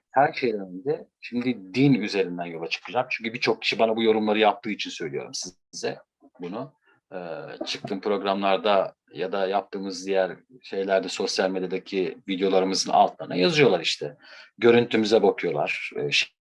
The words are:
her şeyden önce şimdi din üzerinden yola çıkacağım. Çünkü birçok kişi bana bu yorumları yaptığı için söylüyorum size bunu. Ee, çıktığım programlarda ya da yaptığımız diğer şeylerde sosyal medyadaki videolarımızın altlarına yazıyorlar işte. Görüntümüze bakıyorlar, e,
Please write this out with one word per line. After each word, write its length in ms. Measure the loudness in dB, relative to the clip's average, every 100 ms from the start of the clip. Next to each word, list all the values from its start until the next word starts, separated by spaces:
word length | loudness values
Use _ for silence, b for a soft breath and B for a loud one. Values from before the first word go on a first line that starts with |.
| _
her 220 | 2 2
şeyden 340 | 0 -4 -4 -8
önce 400 | -8 -6 -6 -8 _
şimdi 520 | -10 -6 -4 -6 -6
din 200 | 2 4
üzerinden 520 | 4 2 -2 -2 -4 -8
yola 220 | -8 -8
çıkacağım. 400 | -8 -6 -6 -4
Çünkü 240 | -6 -6
birçok 280 | -4 -2 -2
kişi 180 | -4 0
bana 160 | 0 2
bu 80 |
yorumları 360 | 2 2 2 4
yaptığı 300 | 2 2 -6
için 200 | -8 -8
söylüyorum 420 | -8 -8 -8 -8
size 680 | -10 -12 -16 _ -10 -8 -8 _ _ -20 _
bunu. 340 | -10 -10 -10 _ _ _ _
Ee, 520 | -12 -10 -10 -12 -14 -10
çıktığım 360 | -10 -8 -6
programlarda 920 | -2 -2 0 0 2 2 4 2 2 -6 _
ya 180 | -8 -6
da 160 | -2 0
yaptığımız 600 | -2 -4 -8 -8 -8 -2
diğer 300 | 0 0 -4 _ -20
şeylerde 480 | -10 -6 2 2 0
sosyal 400 | -4 -2 0 0
medyadaki 680 | 0 -4 -6 -4 -2 -2 -4 -6
videolarımızın 640 | -2 2 4 2 0 2
altlarına 440 | 4 4 2 -6 0
yazıyorlar 440 | 2 6 6 4
işte. 380 | 0 -4 -8 -10 B B B 4
Görüntümüze 640 | 6 6 4 0 4 6
bakıyorlar, 680 | 6 2 -2 -2 -2 -4 -8 -6
e, 140 | -2 -2 -2 _